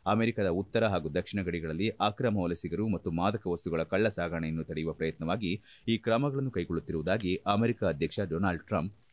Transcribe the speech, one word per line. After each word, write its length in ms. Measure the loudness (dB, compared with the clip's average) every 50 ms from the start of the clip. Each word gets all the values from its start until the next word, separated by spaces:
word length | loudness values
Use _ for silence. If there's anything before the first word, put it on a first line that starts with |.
| -2
ಅಮೆರಿಕದ 420 | 0 2 2 2 2 2 2 2 2
ಉತ್ತರ 380 | 2 0 0 0 0 2 2 2
ಹಾಗೂ 180 | 2 0 0 -2
ದಕ್ಷಿಣ 340 | -2 -2 -2 -2 -4 -4
ಗಡಿಗಳಲ್ಲಿ 460 | -2 -2 -4 -4 -4 -4 -2 -2 -2 -2
ಅಕ್ರಮ 480 | 0 0 0 0 0 0 0 0 2
ವಲಸಿಗರು 520 | 2 0 0 -2 -2 -4 -4 -2 -2 0 0
ಮತ್ತು 220 | 0 -2 -2 -2
ಮಾದಕ 360 | -2 0 2 0 0 0 -2
ವಸ್ತುಗಳ 360 | -2 -2 -2 -2 -2 -2 -2
ಕಳ್ಳ 260 | 0 0 2 2 2 2
ಸಾಗಣೆಯನ್ನು 560 | 2 0 -4 -2 -2 -2 -2 -2 -2 -2 -4
ತಡೆಯುವ 280 | -4 -4 -4 -2 -2
ಪ್ರಯತ್ನವಾಗಿ 680 | -2 -2 -2 -2 -2 -2 -2 -2 -2 0 0 -2 -2 -4 -6 -12 -20 -6 -2 0
ಈ 100 | 0 0
ಕ್ರಮಗಳನ್ನು 520 | 2 2 2 2 2 0 -2 -2 -4 -2
ಕೈಗೊಳ್ಳುತ್ತಿರುವುದಾಗಿ 840 | -2 -2 -2 -2 -2 -4 -2 -2 -2 -2 0 2 0 2 2 0 0
ಅಮೆರಿಕ 480 | 0 2 2 2 4 4 2 2 2 2
ಅಧ್ಯಕ್ಷ 360 | 0 2 2 0 -2 0 -2
ಡೊನಾಲ್ಡ್ 420 | -2 -2 0 0 2 2 0 -2
ಟ್ರಂಪ್ 320 | -2 -2 0 0 0 -2 -6 -10 -14 -8